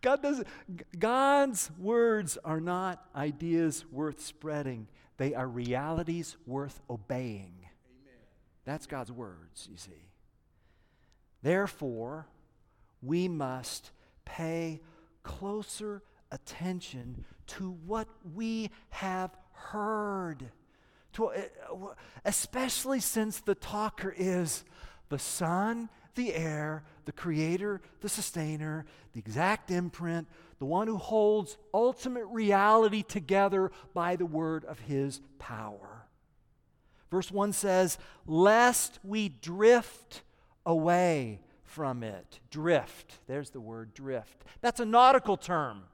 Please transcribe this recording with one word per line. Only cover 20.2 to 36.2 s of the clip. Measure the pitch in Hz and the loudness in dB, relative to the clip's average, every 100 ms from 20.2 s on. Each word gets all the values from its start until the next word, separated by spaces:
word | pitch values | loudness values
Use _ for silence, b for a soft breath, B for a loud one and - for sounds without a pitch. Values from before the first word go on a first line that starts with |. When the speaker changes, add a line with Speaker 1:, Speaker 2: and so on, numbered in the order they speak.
| 180 147 127 - _ b b b b | -4 -8 -12 -16 _ b b b b
Speaker 1:
to, | - 220 | -2 -2
uh, | 190 196 - - | -2 -8 -14 -14
w-, | 185 190 - B B - | -12 -12 -16 B B -2
especially | 202 - 254 262 - 262 269 | -2 -2 -2 -2 -2 -2 -2
since | - 226 220 208 | 0 0 -2 -2
the | - | -2
talker | 196 - 208 214 - 190 185 | -2 -2 -4 -4 -4 -8 -2
is | 185 180 170 - - B B B B | 0 2 0 -4 -8 B B B B
the | 143 | -6
Son, | - - 165 175 208 233 226 b b - | -4 -2 0 2 0 -2 -6 b b -4
the | 247 | -2
heir, | 160 160 151 151 156 - B - | -2 -2 -2 -4 -6 -10 B -14
the | |
creator, | - 175 151 160 180 202 190 B B | -6 -2 0 2 0 -2 -4 B B
the | 208 | -6
sustainer, | - - 170 156 156 156 156 151 B B | -4 -4 -4 -4 -4 -6 -6 -10 B B
the | 120 | -12
exact | 104 113 180 214 - | -6 0 2 0 -2
imprint, | 180 175 - 170 165 160 B B B | -2 -2 -4 -4 -4 -6 B B B
the | 135 | -2
one | 196 226 | 0 0
who | 208 | -4
holds | - 220 208 214 190 - - | 0 4 4 2 -2 -12 -2
ultimate | 196 240 254 254 247 208 | 2 2 2 -6 -6 -6
reality | 233 214 196 202 220 220 208 | 0 4 6 8 8 8 4
together | - 214 147 196 196 190 190 B B | -2 -6 2 4 6 4 0 B B
by | 180 175 180 | -2 0 0
the | 175 | 0
word | 156 160 160 - | 0 -2 -4 -6
of | 151 | -12
his | 113 139 139 131 - - | -4 -2 -2 -4 -16 -18
power. | - 113 107 101 95 113 - _ | -12 -10 -10 -12 -18 -20 -20 _